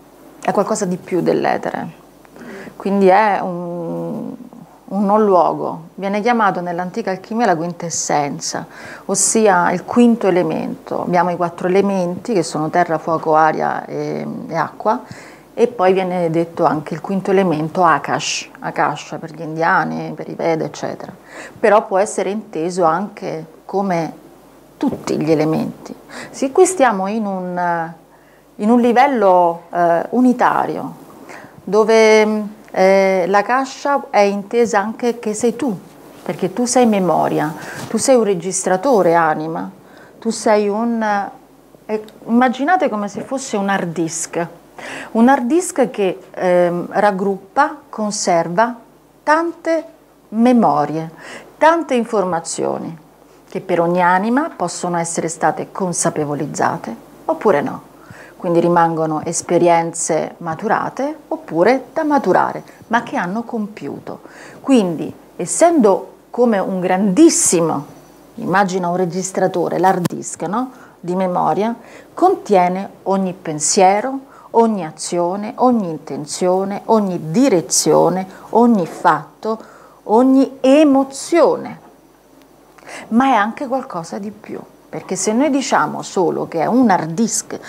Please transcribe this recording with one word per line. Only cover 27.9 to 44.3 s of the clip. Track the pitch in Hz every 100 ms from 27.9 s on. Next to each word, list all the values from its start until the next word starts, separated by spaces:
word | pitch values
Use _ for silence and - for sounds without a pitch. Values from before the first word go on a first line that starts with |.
| 170 - - _ _ _ -
in | 208
un | 240
livello, | 240 233 285 247 196 180 175 170 -
eh, | 175 170 170 -
unitario, | 233 254 247 170 147 143 160 - - - - - - - -
dove, | - 202 214 226 220 214 214 214 208 214 -
eh, | - 190 196 190 190 175
l'Akasha | 202 202 254 262 - 285 277 -
è | 208
intesa | 202 202 196 240 233 202
anche | 208 220 240 233
che | 220
sei | 214 240 233
tu, | 294 175 - - - -
perché | - 156 185
tu | 214 247
sei | 254 240
memoria, | 202 180 156 147 156 151 156 - - -
tu | 226
sei | 247 254
un |
registratore | 208 185 175 180 190 185 285 226 175 170
anima, | 165 151 156 170 190 - - - - -
tu | 226
sei | 220 240 214 208
un, | 208 233 233 214 202 196 - - _ _ - -
eh, | 220 214 - -
immaginate | 233 254 240 285 370 285
come | 208 208
se | 214
fosse | - 262 - 208
un | 196
hard | 196 180
disk, | 165 165 - -